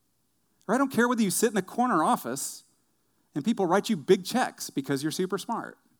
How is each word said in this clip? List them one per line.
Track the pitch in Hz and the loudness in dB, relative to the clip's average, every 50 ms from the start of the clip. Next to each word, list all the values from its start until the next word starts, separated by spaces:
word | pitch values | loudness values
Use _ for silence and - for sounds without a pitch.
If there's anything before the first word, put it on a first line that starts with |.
| _ _ _ _ _ _ _ _ _ _ _ _ _ | _ _ _ _ _ _ _ _ _ _ _ _ _
or | - 226 | -2 0
I | 262 | 0
don't | 277 269 | 0 2
care | - 220 240 | 2 2 2
whether | 240 247 220 | 4 4 2
you | 220 185 | 2 2
sit | - - 214 240 | 2 2 2 2
in | 208 | 2
the | 196 | 0
corner | 180 - - 226 247 254 208 160 | -4 -2 -2 0 0 2 2 2
office | 156 214 247 - - 120 123 - - - - - - _ _ _ _ _ _ _ _ _ _ _ _ _ - | 2 2 2 0 -2 -4 -6 -6 -8 -8 -10 -14 -18 _ _ _ _ _ _ _ _ _ _ _ _ _ -8
and | 151 139 | -4 -2
people | 220 247 202 190 | -2 0 0 2
write | 160 180 202 - - | 2 2 2 2 0
you | 220 156 | -2 0
big | 131 - 190 190 180 | 2 2 2 2 2
checks | - - 254 233 - - - - - | -2 -2 -2 -2 -2 -4 -8 -12 -8
because | - 147 135 147 139 131 | -6 -6 -4 -2 -2 -2
you're | 147 156 | -2 -4
super | - - 185 185 202 | -4 -4 -4 -2 -4
smart. | 180 - - 226 180 - - - _ _ _ _ | -6 -6 -6 -6 -6 -8 -10 -14 _ _ _ _